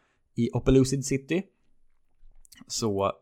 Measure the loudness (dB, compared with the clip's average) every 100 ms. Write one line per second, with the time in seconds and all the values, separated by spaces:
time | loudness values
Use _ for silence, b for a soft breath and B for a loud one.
0 | _ _ _ -4 -2 0 4 4 4 0
1 | -2 -6 -2 -4 -4 _ _ _ _ _
2 | _ _ -20 -20 -20 -20 -12 -6 -2 0
3 | -2 -4